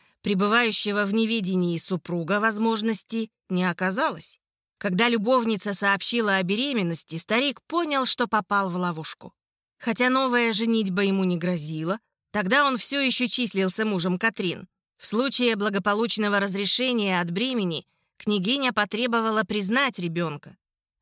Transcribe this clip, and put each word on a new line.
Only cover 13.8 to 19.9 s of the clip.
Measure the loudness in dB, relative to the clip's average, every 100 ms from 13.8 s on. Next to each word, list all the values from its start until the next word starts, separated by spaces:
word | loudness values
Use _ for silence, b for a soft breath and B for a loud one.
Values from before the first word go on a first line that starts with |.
мужем | 0 0 0 0
Катрин. | -2 -2 -4 -6 -10 _ _ _
В | -4
случае | 0 0 2 2 2
благополучного | 0 0 0 0 0 0 0 2
разрешения | 0 -2 0 0 2 0 0 0
от | 0
бремени | -2 -2 0 -2 -4 -8 _ _ -8
княгиня | -2 0 2 0 0
потребовала | 0 -2 -2 0 0 0 0
признать | 0 -2 0 0 0